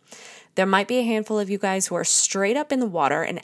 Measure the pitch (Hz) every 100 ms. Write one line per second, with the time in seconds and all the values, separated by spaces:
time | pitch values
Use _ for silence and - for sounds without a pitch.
0 | - - - - - - 190 196 202 247
1 | 233 220 214 214 196 196 196 190 185 175
2 | 170 - - 196 196 269 294 262 233 170
3 | 139 147 165 170